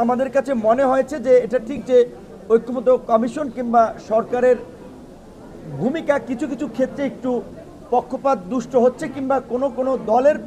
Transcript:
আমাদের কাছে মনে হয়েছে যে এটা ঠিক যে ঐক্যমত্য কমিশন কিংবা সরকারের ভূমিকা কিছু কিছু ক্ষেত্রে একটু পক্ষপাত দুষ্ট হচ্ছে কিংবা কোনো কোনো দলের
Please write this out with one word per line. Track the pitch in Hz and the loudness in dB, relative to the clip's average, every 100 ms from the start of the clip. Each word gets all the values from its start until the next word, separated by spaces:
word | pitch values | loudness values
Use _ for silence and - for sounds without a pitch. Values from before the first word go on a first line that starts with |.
| 240 | 2
আমাদের | 247 262 277 | 0 0 -2
কাছে | 269 254 214 | 0 0 2
মনে | 247 269 | 2 4
হয়েছে | 269 - 294 254 | 2 0 -4 4
যে | 254 220 | 4 4
এটা | 247 220 | -2 -4
ঠিক | 277 254 | -8 4
যে | 247 233 - - - - | 4 4 -2 -18 -18 2
ঐক্যমত্য | 226 233 247 226 247 - | 2 2 -2 2 2 2
কমিশন | 226 240 294 285 247 | 0 0 -4 -6 -6
কিংবা | 240 233 220 - - | 2 4 2 0 -2
সরকারের | 220 226 247 247 - - - - - - - - - - - 160 139 | -2 0 2 4 2 0 -16 -18 -20 -20 -20 -20 -20 -20 -16 -14 -4
ভূমিকা | 202 320 - 277 277 | -2 -2 0 -2 -2
কিছু | 247 302 | -6 -6
কিছু | 277 285 233 | -6 -8 -2
ক্ষেত্রে | 262 - 277 | -4 -2 -6
একটু | - 254 240 - - - - - | -4 -4 -4 -6 -16 -20 -20 -2
পক্ষপাত | 240 - 254 277 262 180 | -2 -2 -2 0 0 -2
দুষ্ট | 247 233 254 | -6 0 2
হচ্ছে | 247 247 311 285 | 2 2 -8 -6
কিংবা | 262 262 254 | -2 -2 -2
কোনো | 247 277 233 | -4 -4 -2
কোনো | 262 254 208 | -2 -2 0
দলের | - 277 302 | 4 4 2